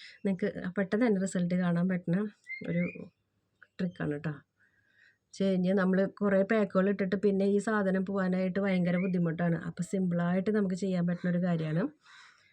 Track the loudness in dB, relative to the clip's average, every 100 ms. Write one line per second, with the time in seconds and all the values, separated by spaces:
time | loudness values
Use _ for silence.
0 | -20 -6 -4 -2 -2 -4 -6 -4 -2 2
1 | 2 2 0 -2 0 0 0 2 0 -2
2 | -2 -2 -2 -8 -14 -12 -4 -2 -2 -6
3 | -16 _ _ _ _ _ -20 -8 -8 -4
4 | -6 -4 -6 -8 _ _ _ _ _ _
5 | _ _ _ -2 0 2 2 2 4 2
6 | 0 0 2 2 2 2 2 2 2 0
7 | -2 2 2 2 2 2 2 0 2 0
8 | 0 -2 0 0 0 0 0 2 2 0
9 | 0 0 0 0 0 0 -4 -8 -4 -2
10 | 0 0 0 0 0 0 0 -2 -2 0
11 | 0 0 0 0 2 0 0 0 -2 -6
12 | -20 -20 -20 _ _